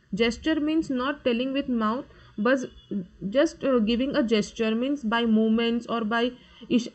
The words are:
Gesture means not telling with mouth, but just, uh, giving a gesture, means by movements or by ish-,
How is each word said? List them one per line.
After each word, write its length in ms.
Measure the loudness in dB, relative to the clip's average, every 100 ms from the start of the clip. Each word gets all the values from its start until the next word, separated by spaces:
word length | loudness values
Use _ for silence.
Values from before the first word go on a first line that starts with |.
| -8
Gesture 480 | -2 0 0 0 0
means 300 | 0 0 0
not 340 | -2 -2 -2
telling 280 | -2 -2 -2
with 160 | -2 -2
mouth, 380 | 0 0 -2 -6 -18 -16 -2
but 220 | 0 0 -2 -12 -10 -8 -8 -10 -2
just, 340 | 2 2 0
uh, 160 | 0 2
giving 380 | 2 0 0 0
a 60 |
gesture, 520 | 2 0 0 -2 -2
means 300 | 0 -2 -2
by 200 | -2 0
movements 640 | 2 4 4 2 2 -2 -2
or 180 | -4
by 280 | -2 0 -2 -4 -18 -14 0
ish-, 200 | 0 0